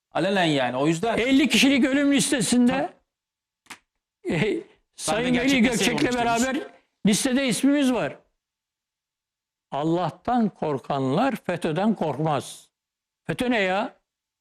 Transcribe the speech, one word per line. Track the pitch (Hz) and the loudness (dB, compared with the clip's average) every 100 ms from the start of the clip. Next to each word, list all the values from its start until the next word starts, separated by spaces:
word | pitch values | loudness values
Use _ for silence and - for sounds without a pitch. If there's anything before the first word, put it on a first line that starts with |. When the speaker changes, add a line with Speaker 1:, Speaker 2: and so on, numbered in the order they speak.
| _ | _
Speaker 1:
Alenen | - 180 202 170 | -4 0 0 2
yani, | 143 123 127 | 2 0 0
o | 147 | 0
yüzden. | 165 226 214 | 0 -2 0
Speaker 2:
Elli | 240 269 302 | 2 4 4
kişilik | 214 277 277 262 | 4 4 4 2
ölüm | 269 285 | 2 2
listesinde, | 277 - 277 190 240 240 | 2 2 0 2 2 4
Speaker 1:
Ha. | 262 339 - _ _ _ _ _ _ _ - _ _ _ _ 370 | 2 -4 -8 _ _ _ _ _ _ _ -20 _ _ _ _ -4
Speaker 2:
e, | 175 220 - - _ _ - | -2 0 -2 -8 _ _ -10
Sayın | - 214 247 | -4 -2 0
Speaker 1:
Ben | |
de | 240 | 0
Speaker 2:
Veli | 262 269 | 2 2
Speaker 1:
gerçek | |
mesele | 233 226 196 | 2 2 0
Speaker 2:
Gökçek'le | - 269 | 0 -2
Speaker 1:
olmuş | 247 233 | 0 0
demiş. | 233 254 | 0 -2
Speaker 2:
beraber | 262 415 - _ _ 190 | -4 -8 -16 _ _ 0
listede | 214 269 254 269 | 0 0 0 0
ismimiz | 214 269 285 269 | 0 2 2 2
var. | 240 143 - _ _ _ _ _ _ _ _ _ _ _ _ _ _ _ | 0 -2 -8 _ _ _ _ _ _ _ _ _ _ _ _ _ _ _
Allah'tan | 135 156 170 170 - - 247 214 | -4 -2 0 -2 -6 -2 0 0
korkanlar | - 160 139 - 139 131 147 269 220 | -2 -4 -4 -4 -2 0 0 0 -2
fetÖ'den | - 175 170 156 214 202 | -6 -4 -2 0 0 0
korkmaz. | 165 131 160 139 - - - _ _ _ _ _ | -4 -4 -2 -2 -6 -14 -20 _ _ _ _ _
fetö | - 165 247 | -8 -4 -2
ne | 240 | 0
ya? | 190 190 254 - _ _ _ _ | 0 -2 -4 -10 _ _ _ _